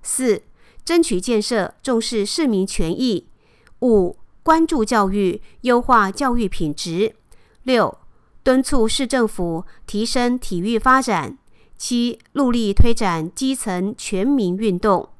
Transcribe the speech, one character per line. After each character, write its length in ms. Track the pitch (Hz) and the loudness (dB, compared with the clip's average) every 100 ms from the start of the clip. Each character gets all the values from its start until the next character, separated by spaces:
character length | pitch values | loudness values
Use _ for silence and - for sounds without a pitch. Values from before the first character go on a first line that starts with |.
四、 420 | - - 254 196 - - - - - | -6 -2 0 0 -4 -20 -20 -16 0
争 160 | 339 | 0
取 160 | 339 185 | 2 -2
建 220 | 247 226 | 0 -2
设， 320 | - 226 180 - | 0 -2 -2 -6
重 160 | - 226 | -2 -2
视 260 | 220 233 202 | -2 -4 -4
市 220 | - 294 | -2 0
民 180 | 202 190 | 0 -2
权 240 | - 165 180 | -2 -2 -2
益。 300 | 254 185 - - _ _ _ - | -2 -2 -6 -20 _ _ _ -4
五、 340 | 254 214 175 - - - | 2 4 2 -4 -20 -6
关 240 | - 320 330 | 2 2 2
注 200 | 294 220 | 0 0
教 240 | 226 196 | 0 0
育， 320 | 202 190 214 - - | 0 -2 -4 -12 -8
优 180 | 247 240 | 0 0
化 280 | 247 240 190 | 4 2 2
教 280 | 190 269 240 | -2 -2 -2
育 100 | 196 | -2
品 260 | - 156 | -2 -4
质。 400 | 147 175 165 220 - _ - _ _ | -4 -6 -2 -2 -4 _ -20 _ _
六、 340 | 254 247 160 - - _ _ - | -2 0 0 -4 -20 _ _ -4
敦 220 | - 262 | 0 2
促 240 | 262 277 220 | 2 2 2
市 180 | - 254 | 0 -2
政 220 | 262 220 | 0 -2
府 380 | - 175 165 - - - | -2 -4 -6 -8 -18 -8
提 200 | 202 233 | -6 -2
升 340 | 262 247 247 | 0 0 -2
体 220 | - 175 | -4 -4
育 180 | 196 226 | -2 0
发 220 | 262 262 | 2 2
展。 360 | 254 180 - 320 _ _ _ - | 2 -2 -4 -12 _ _ _ -14
七、 420 | - 240 240 - _ | -4 -2 -2 -6 _
努 200 | - 262 | -2 0
力 200 | 240 214 | 0 2
推 220 | 196 240 | 6 6
展 360 | - 208 165 160 - | 6 2 -2 -6 -4
基 180 | 262 | -4
层 400 | 269 - 180 190 - | -4 -4 -4 -4 -8
全 280 | - 190 233 | -6 -4 0
民 300 | 285 185 185 | 0 0 0
运 240 | 220 180 | -2 0
动。 300 | 214 180 - | 0 0 -2